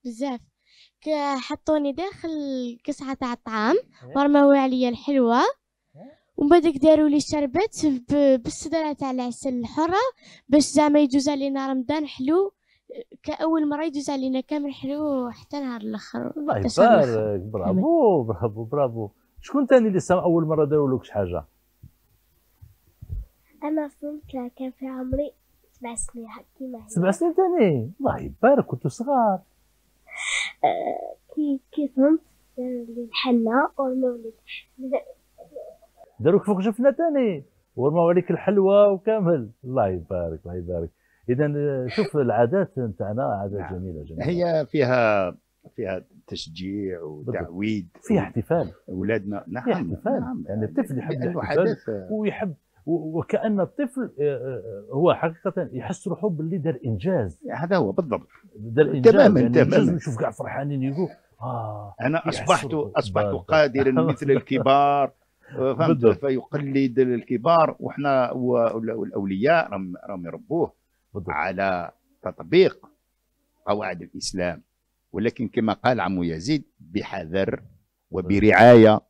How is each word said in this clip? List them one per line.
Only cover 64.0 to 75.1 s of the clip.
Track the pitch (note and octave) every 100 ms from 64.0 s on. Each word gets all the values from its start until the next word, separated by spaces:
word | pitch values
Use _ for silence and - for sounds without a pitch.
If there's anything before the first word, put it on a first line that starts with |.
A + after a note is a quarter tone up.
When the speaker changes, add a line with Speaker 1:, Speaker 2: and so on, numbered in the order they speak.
Speaker 2:
<laughs> | E3
Speaker 4:
مثل | C#3 C#3
الكبار، | C3+ - C3+ A#2 C#3 C#3+ C#3+ C3+ _ _ _ - C#3
آه، | C3
فهمت؟ | B2 C3+
Speaker 2:
بالضبط. | D3+ A#2 F#2+
Speaker 4:
فيقلد | C#3 C3 - D3 C#3 C3+ C3+ A#2+
الكبار، | B2+ A#2+ - A#2+ D#3 E3+ D#3 -
وإحنا | - - C#3+ C3 B2
و-، | C3 B2 B2 A#2 A2+
والأولياء | A2+ A2+ G2 G#2+ G2 F#2+ C3 E3+ -
راهم، | G2 F#2 F2 -
راهم | F#2+ E2+
يربوه | D#2 - E3 D3 _ _ _ _
Speaker 2:
بالضبط. | G2+ E2+
Speaker 4:
على | D2 F2+ F#2 G2 F2+ E2+ _ _ _
تطبيق | F#2 - D#2+ E3 F#3 - - _ _ _ _ _ _ _ -
قواعد | G#2 G2 F2+
الإسلام، | F2 - - F#2+ F2 C#2+ _ _ _ _ _